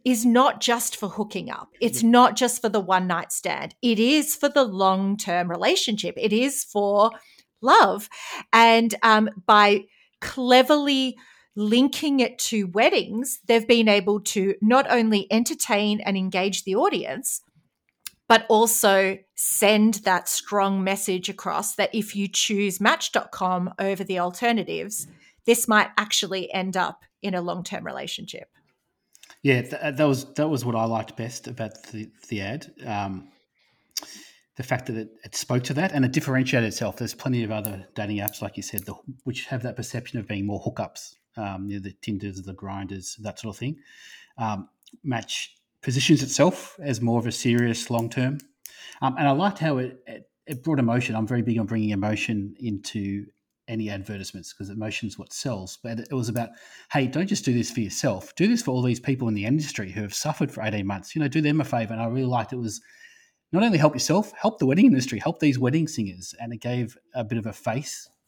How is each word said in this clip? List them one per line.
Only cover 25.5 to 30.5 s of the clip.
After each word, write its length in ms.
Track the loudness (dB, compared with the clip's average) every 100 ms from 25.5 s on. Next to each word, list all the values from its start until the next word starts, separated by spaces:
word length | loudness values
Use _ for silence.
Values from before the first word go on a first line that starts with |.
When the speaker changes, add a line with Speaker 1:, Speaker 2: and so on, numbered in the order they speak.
| 2 4
Speaker 1:
might 220 | 2 2 -2
actually 540 | -2 -2 -2 -4 -4
end 240 | -4 -2 -2
up 260 | -2 -6 _ _
in 140 | -6 -4
a 60 |
long-term 420 | -4 -6 -8 -8
relationship. 640 | -8 -10 -8 -10 -12 -14 -16 _ _ _ _ _ _ _ -20 -2
Speaker 2:
Yeah, 180 | 4 4
th-, 320 | 2 -6 -4 2
that 80 | 2
was, 280 | 2 -2 -2
that 120 |
was 160 | 0